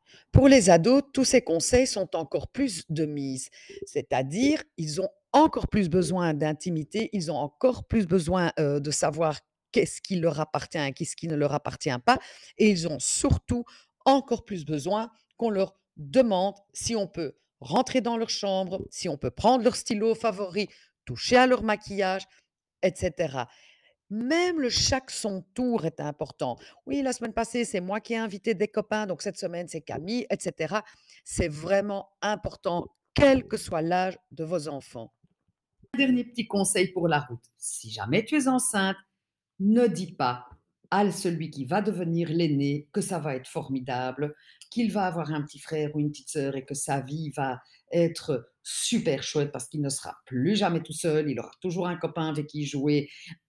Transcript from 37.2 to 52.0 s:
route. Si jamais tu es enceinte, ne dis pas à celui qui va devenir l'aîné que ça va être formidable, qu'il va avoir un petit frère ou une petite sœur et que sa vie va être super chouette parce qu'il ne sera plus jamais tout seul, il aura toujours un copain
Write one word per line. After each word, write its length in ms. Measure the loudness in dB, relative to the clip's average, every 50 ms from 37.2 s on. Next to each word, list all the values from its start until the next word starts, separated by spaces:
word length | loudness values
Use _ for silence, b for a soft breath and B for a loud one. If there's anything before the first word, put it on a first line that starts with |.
route. 240 | -2 -4 -10 -14 _ _ _
Si 320 | -14 -12 -10 -10 -10 -12 -12
jamais 360 | -10 -6 -2 0 0 0 0
tu 100 | 2 0
es 140 | 0 2 2
enceinte, 480 | 2 2 0 0 0 0 0 0 -2 -4 -10 _ _ _ _ _ _ _ _ _ _ 0
ne 280 | 2 4 4 6 4
dis 260 | 4 2 -2 -6 -6 -4
pas 360 | -2 -2 -2 -2 -4 -8 -18 -20 -20 _ _ _ _ _ -2
à 200 | 2 2 2 2
celui 400 | 0 0 -2 -2 -2 -2 -4 -8
qui 140 | -8 -8 -4
va 180 | -2 -2 0
devenir 480 | 0 0 -2 -2 -2 0 0 0 0 0
l'aîné 600 | 0 2 2 2 2 2 2 0 -2 -4 -6 _
que 80 | -4 -4
ça 200 | -2 -2 -4 -4
va 160 | -4 -4 -6
être 120 | -6 -8
formidable, 880 | -8 -10 -8 -6 -6 -6 -6 -4 -4 -4 -2 -2 -4 -4 -4 -4 -6 -6 B B B B B B B
qu'il 220 | -4 -2 0 0
va 140 | 0 0 0
avoir 260 | 0 -2 -4 -4 -2
un 100 | -2 -4
petit 180 | -4 -6 -10 -16
frère 360 | -10 -6 -4 -2 -2 -2 -2
ou 40 | -2
une 100 | -2 -2
petite 200 | -4 -6 -12 -8
sœur 280 | -4 -4 -4 -4 -4
et 80 | -6 -8
que 80 | -8 -8
sa 260 | -6 -4 -2 -2 -2
vie 300 | -4 -6 -6 -8 -8 -6
va 300 | -6 -4 -4 -4 -4 -8 b b b b b b
être 600 | 2 2 2 2 0 -4 -6 -4 -4 -4 -6 _ _ _ -14
super 600 | -10 -6 -4 -2 0 0 0 0 0 -2 -2 -2
chouette 280 | -4 -2 -2 -2 -2
parce 160 | -4 -10 -12
qu'il 140 | -8 -6 -4
ne 80 | -4 -2
sera 280 | -4 -6 -8 -10 -14 -14 _
plus 300 | -6 -2 0 2 2 2
jamais 280 | 2 2 2 0 -2 -4
tout 100 | -6 -8
seul, 360 | -4 -2 0 0 0 0 0
il 100 | -4 -6
aura 120 | -8 -10 -12 _
toujours 260 | -6 -6 -4 -2 -4
un 80 | -4 -4
copain 320 | -4